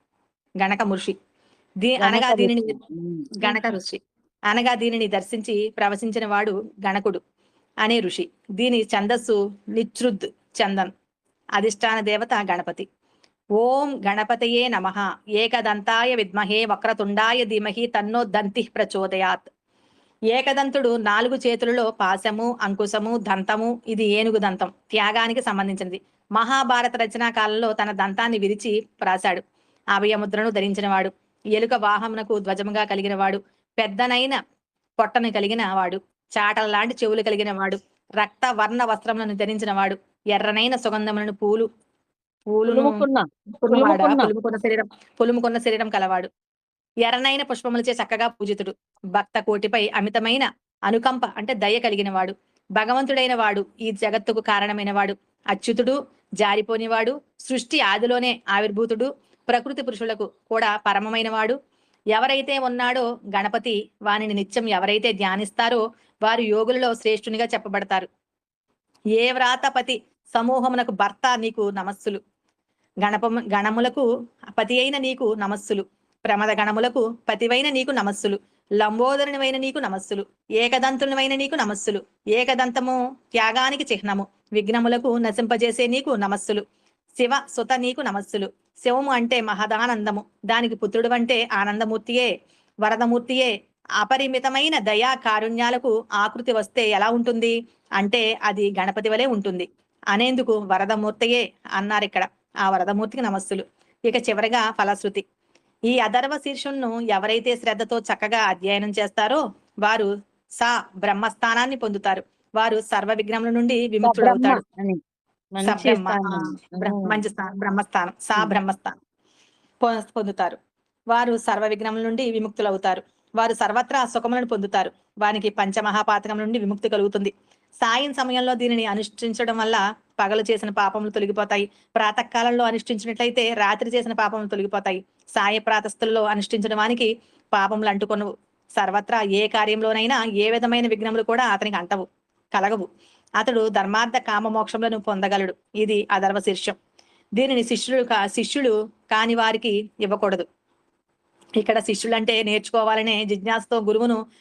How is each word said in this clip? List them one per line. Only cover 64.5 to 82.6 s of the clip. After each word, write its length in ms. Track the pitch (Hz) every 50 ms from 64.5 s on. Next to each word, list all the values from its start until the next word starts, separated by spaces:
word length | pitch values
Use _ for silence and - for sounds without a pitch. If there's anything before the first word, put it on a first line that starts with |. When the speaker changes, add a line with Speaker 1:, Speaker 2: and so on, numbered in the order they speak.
| - 247 226 226
Speaker 1:
ఎవరైతే 440 | 202 180 190 202 208 220 214 233 214
ధ్యానిస్తారో 800 | 190 202 190 185 202 214 196 - - 233 233 247 233 214 233 - _ _ _ _ _ 214
వారు 180 | 214 226 240
యోగులలో 540 | 233 214 208 214 226 226 254 247 247 233 226
శ్రేష్ఠునిగా 500 | 233 - 220 220 208 - 233 220 214 208
చెప్పబడతారు. 640 | 196 233 208 - 208 196 202 196 196 196 190 185 - _ _ _ _ _ _ _ _ _ _ _ _ _ _ _ _ _ _ -
ఏ 260 | 214 220 226 233 254 254
వ్రాతపతి 680 | 247 254 247 254 254 285 269 277 254 240 247 254 - - _ _ _ _ _ -
సమూహమునకు 560 | 233 233 240 262 254 240 254 247 247 240 240
భర్త 480 | 208 185 202 202 202 - - 247 247 233
నీకు 320 | 226 226 233 226 208 202
నమస్సులు. 500 | 196 196 185 196 202 - - 220 202 - - _ _ _ _ _ _ _ _ _ _ _ _ _ _ 185 202
గణపము-, 500 | 202 214 214 233 233 226 240 - 202 202
గణములకు 720 | 202 196 214 220 233 240 247 247 294 262 233 240 269 240 - _ _ - - - -
పతి 220 | 220 208 247 254
అయిన 180 | 254 277 285 277
నీకు 360 | 269 262 254 254 262 214 220 214
నమస్సులు. 480 | 202 196 208 208 - - 220 196 190 - _ _ _ _ _ _ -
ప్రమద 260 | 220 208 202 208 220
గణములకు 640 | 214 214 208 208 208 220 233 247 240 233 220 233 233 - _ -
పతివైన 400 | 214 196 233 226 247 254 277 302
నీకు 220 | 277 262 254 277
నమస్సులు. 480 | 277 233 202 202 196 - - 202 196 202 - _ _ _ _ - 202
లంబోదరునివైన 840 | 208 214 214 220 226 247 262 277 285 285 285 277 269 269 262 262
నీకు 220 | 262 262 269 262 294
నమస్సులు. 480 | 262 196 190 190 - - 208 196 202 - _ _ _ -
ఏకదంతునివైన 840 | 214 220 233 240 254 254 247 269 269 247 277 277 269 269 269 269 269
నీకు 200 | 269 277 277 320
నమస్సులు. 480 | 302 233 202 208 196 - 220 202 190 - - _ _ _ 208
ఏకదంతము 880 | 214 240 247 262 262 247